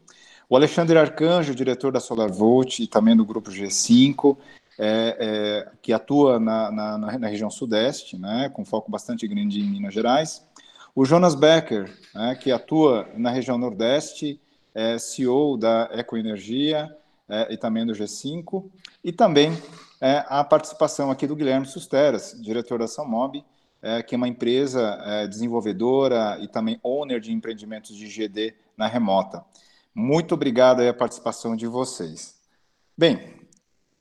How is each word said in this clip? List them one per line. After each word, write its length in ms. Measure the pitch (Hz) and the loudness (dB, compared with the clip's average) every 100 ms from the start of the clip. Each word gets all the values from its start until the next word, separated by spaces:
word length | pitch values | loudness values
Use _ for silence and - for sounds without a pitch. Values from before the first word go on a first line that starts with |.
| _ _ _ _ _ | _ _ _ _ _
O 60 | 127 | 4
Alexandre 420 | 147 170 165 165 | 4 2 4 6
Arcanjo, 560 | 151 - 160 175 147 | 4 2 2 2 0
diretor 380 | 123 131 123 139 | -2 -2 -2 -2
da 80 | 127 | -2
Solar 320 | - 113 107 | -4 -2 -2
Volt 480 | 95 110 127 131 - | 2 4 6 4 -2
e 80 | 113 | 0
também 260 | 110 110 | 2 6
do 120 | 113 104 | 6 4
Grupo 260 | 113 101 | -2 -8
G 180 | 95 98 | -8 -6
cinco, 720 | - - 120 135 139 143 139 - - _ - | -4 4 6 6 6 2 2 -4 -20 _ -6
é, 380 | 107 110 113 - | -2 0 -2 -2
é, 520 | 110 107 104 104 - _ | -4 -2 -2 -4 -8 _
que 100 | - | -2
atua 480 | 110 - 143 139 120 | -2 2 4 6 4
na, 320 | 113 110 110 | 2 0 -2
na, 260 | 107 107 107 | -4 -6 -6
na, 220 | 107 127 | -6 -6
na 80 | 113 | -6
região 220 | 104 107 | -4 -6
sudeste, 680 | - 127 107 123 147 - 92 | -6 -2 0 0 -2 -12 -14
né, 300 | 95 117 135 | -8 -6 -6
com 100 | 135 | -8
foco 260 | 101 110 - | -6 -6 -6
bastante 380 | 104 - 117 110 | -10 -8 -8 -6
grande 320 | 104 104 101 | -4 -4 -2
em 100 | 101 | -4
Minas 240 | 98 101 | -4 -6
Gerais. 540 | 101 117 135 160 - _ - _ _ - - | -4 0 0 0 -8 _ -20 _ _ -10 0
O 80 | |
Jonas 320 | 135 165 180 139 | 4 6 4 4
Becker, 580 | 151 165 160 110 92 - _ 101 | 6 4 2 -4 -6 -12 _ -8
né, 200 | 117 131 | -6 -4
que 180 | 135 | -2
atua 520 | 117 - 156 151 117 92 107 | -2 0 4 4 4 -2 -4
na 140 | 120 | -2
região 260 | 127 123 120 | -2 -2 -2
nordeste, 840 | 123 98 113 143 156 - 151 143 _ _ _ | -2 -2 0 0 -2 -8 -10 -10 _ _ _
é 240 | 110 113 117 | -4 -4 -4
C 260 | - - | -8 -4
E 40 | 127 | 0
O 300 | 131 147 127 | 2 0 0
da 320 | 110 113 117 | 2 2 0
Ecoenergia, 1000 | 113 120 117 110 104 98 123 147 151 156 - _ _ _ | -6 -6 -6 -6 -8 -6 -4 -2 -2 -6 -14 _ _ _
é, 260 | 104 113 | -6 -4
e 40 | 110 | -4
também 280 | 117 110 117 | -4 -2 -4
do 80 | |
G 140 | 104 104 | -4 -8
cinco. 640 | - 139 165 170 190 190 _ - _ | -10 -10 -10 -8 -10 -10 _ -20 _
E 80 | 180 | -10
também, 400 | 170 220 143 151 165 - - - _ | 0 4 6 4 0 -10 -20 -20 _
é, 240 | 131 143 - | 0 0 0
a 160 | 139 | -2
participação 680 | 143 151 - - 151 - 139 | 2 2 2 -2 -2 0 -4
aqui 160 | 131 143 | -2 -4
do 100 | 151 | -2
Guilherme 300 | 143 131 135 | 0 0 -2
Susteras, 720 | - - 135 147 113 - - | -10 -2 2 2 2 -6 -14
diretor 380 | 107 113 113 120 | -6 -6 -4 -4
da 100 | 113 | -4
Samob, 560 | - 147 113 135 143 - _ _ _ | -6 -6 -4 -4 -6 -16 _ _ _
é, 220 | - 117 | -6 -6
que 100 | 117 | -4
é 40 | 120 | -4
uma 100 | 123 | -4
empresa, 720 | 120 117 127 139 127 110 98 | -2 0 0 0 0 -2 -4
é, 240 | 104 107 101 | -6 -6 -6
desenvolvedora 1120 | 101 117 117 107 95 117 135 135 117 107 98 | -6 -4 -4 -4 -2 0 2 2 0 -2 -4
e 80 | 101 | -8
também 320 | 120 110 113 | -6 -6 -6
owner 360 | 120 139 143 123 | -6 -6 -4 -8
de 140 | 110 | -6
empreendimentos 640 | 113 113 110 107 110 - 104 | -8 -6 -12 -14 -18 -18 -20
de 120 | 104 | -16
G 200 | 104 107 | -8 -8
D 260 | 101 110 - _ - | -4 -8 -8 _ -6
na 80 | 110 | -4
remota. 580 | 120 107 95 92 87 - _ _ _ _ - | -2 2 2 0 -8 -18 _ _ _ _ -6
Muito 400 | 120 156 165 160 | 0 0 0 -2
obrigado 460 | 143 117 127 123 | 0 4 6 6
aí 60 | 123 | 2
a 60 | |
participação 640 | 120 117 - 117 110 117 113 | 2 -4 -4 -8 -6 -6 -6
de 100 | 117 | -6
vocês. 720 | 120 127 - 85 78 - _ _ _ _ _ _ - | -6 -6 -8 -12 -12 -18 _ _ _ _ _ _ 0
Bem, 240 | 165 113 - - _ _ _ _ _ _ | 2 2 -4 -20 _ _ _ _ _ _